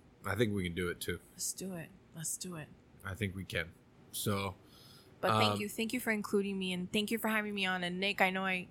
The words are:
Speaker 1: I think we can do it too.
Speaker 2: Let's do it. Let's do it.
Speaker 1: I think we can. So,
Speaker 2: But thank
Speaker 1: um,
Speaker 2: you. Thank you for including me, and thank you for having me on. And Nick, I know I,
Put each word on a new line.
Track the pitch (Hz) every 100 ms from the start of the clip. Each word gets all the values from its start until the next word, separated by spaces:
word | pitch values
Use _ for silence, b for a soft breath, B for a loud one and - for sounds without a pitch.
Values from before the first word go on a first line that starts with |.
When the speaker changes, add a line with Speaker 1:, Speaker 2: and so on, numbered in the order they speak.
| - -
Speaker 1:
I | 98 98
think | 117
we | 101
can | 90
do | 85 90
it | 87
too. | - 87 -
Speaker 2:
Let's | - -
do | - 185
it. | 175 151 - - 160
Let's | 156 -
do | 185 165
it. | 143 - - -
Speaker 1:
I | 95
think | 92 101
we | 92
can. | 90 95 82 - - - -
So, | - 113 98 98 - b b b b b -
Speaker 2:
But | - 220
thank | 214
Speaker 1:
um, | 202
Speaker 2:
you. | 208
Thank | - 226
you | 254
for | 233
including | 214 202 208 196 196
me, | 185
and | 180 185
thank | 214 208
you | 226
for | 220
having | 214 208
me | 202 190
on. | 185
And | 175 180
Nick, | 196 190
I | 190
know | 190
I, | 190 185 175